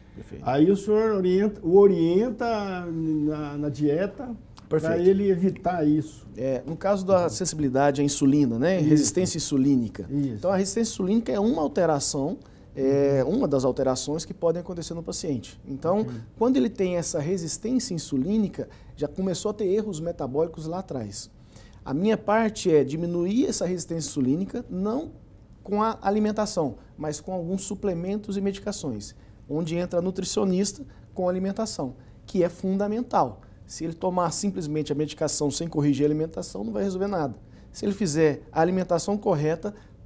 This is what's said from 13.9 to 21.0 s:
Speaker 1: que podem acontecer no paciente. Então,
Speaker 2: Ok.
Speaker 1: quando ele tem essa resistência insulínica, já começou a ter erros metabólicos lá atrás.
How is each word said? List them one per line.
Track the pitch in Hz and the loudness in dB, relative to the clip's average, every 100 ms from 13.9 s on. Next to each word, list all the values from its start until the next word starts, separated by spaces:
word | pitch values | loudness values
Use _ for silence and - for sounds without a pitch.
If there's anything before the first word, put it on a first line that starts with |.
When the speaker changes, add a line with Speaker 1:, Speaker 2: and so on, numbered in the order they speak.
| 127 - 156 - | 0 -2 -4 -6
Speaker 1:
que | |
podem | - 170 170 | -2 0 0
acontecer | 170 170 160 | -4 -10 -8
no | 165 | -8
paciente. | 170 180 175 123 - - - | -8 -6 -4 -4 -6 -18 -12
Então, | 135 160 202 | -4 0 0
Speaker 2:
Ok. | 131 117 - - | 0 -6 -12 -2
Speaker 1:
quando | 233 269 | 2 4
ele | 240 | 2
tem | - 185 175 | 0 -2 0
essa | 165 160 | -2 -2
resistência | 147 190 165 - 220 254 - 170 | -2 -2 -4 -6 -2 -2 -2 -6
insulínica, | - 135 160 220 196 - - - - - | -2 -2 0 0 0 -4 -12 -12 -18 -8
já | 190 | -6
começou | - 190 170 220 | -4 -4 -2 -4
a | 214 | -2
ter | 196 | 0
erros | 208 214 156 | 0 -2 -6
metabólicos | 165 170 135 139 170 165 160 | -6 -6 -4 -2 -2 -4 -8
lá | 175 | -8
atrás. | 190 135 | -6 -8